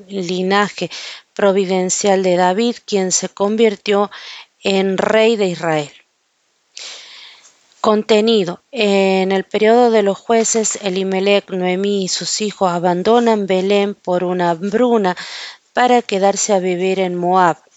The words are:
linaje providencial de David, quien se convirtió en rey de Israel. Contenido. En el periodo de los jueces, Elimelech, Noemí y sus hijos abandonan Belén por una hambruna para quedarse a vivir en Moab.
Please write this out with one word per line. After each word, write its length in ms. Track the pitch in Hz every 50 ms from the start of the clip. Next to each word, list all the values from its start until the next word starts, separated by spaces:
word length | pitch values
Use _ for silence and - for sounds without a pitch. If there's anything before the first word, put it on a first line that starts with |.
| 202 185
linaje 840 | 202 196 185 170 185 180 185 185 196 202 208 180 - - 180 165 - - - - - - - _ _
providencial 880 | - 208 202 185 196 196 180 190 185 180 185 - - - 208 196 190
de 140 | 190 185 180
David, 400 | 175 185 180 185 202 233 240 220 - _
quien 260 | - 208 196 190 185
se 180 | 180 - - -
convirtió 800 | - - 202 202 220 220 233 220 202 - _ - 202 202 208 196 - - - - - - - _ _ _
en 380 | - 196 196 190 190 196 190 180
rey 380 | - - 214 220 220 226 233 202
de 100 | 208 185
Israel. 440 | 175 156 - 165 156 156 147 139 - - _ _ _ _ _ _ _ _ _ _ _ _ _ _ _ - - - - - - - - - - - - - _ - _ _ _ _ _ _
Contenido. 800 | - 226 214 214 214 - 233 208 214 226 233 214 185 165 180 - _ _
En 600 | - 254 214 202 196 196 196 190 190 190 185 190
el 120 | 190 190 185
periodo 460 | - - 208 214 214 226 240 247 233
de 140 | 226 220 208
los 160 | 196 196 -
jueces, 580 | - - 233 226 226 214 - 226 214 202 - - -
Elimelech, 640 | 202 180 190 190 190 190 190 190 202 202 202 - -
Noemí 540 | 185 185 180 180 180 185 196 202 202 202 190
y 40 | 180
sus 340 | - - 180 - - -
hijos 300 | 220 208 185 - 196 180
abandonan 760 | 175 175 170 185 175 180 180 208 226 240 240 233 220 214 202 185
Belén 480 | 190 185 185 196 202 202 202 202 202
por 280 | - _ - 180 180 180
una 280 | 180 180 180 175 175
hambruna 640 | 170 160 180 202 196 226 254 247 233 226 202 180 180 - - - - - - - - - _ _ _
para 300 | - 247 247 247 240 233
quedarse 500 | - 208 190 190 196 196 190 - - 214
a 60 | 190
vivir 400 | 180 185 180 175 185 190 190 185
en 160 | 190 180 180
Moab. 420 | 175 175 175 185 185 180 170 151 - _ _ _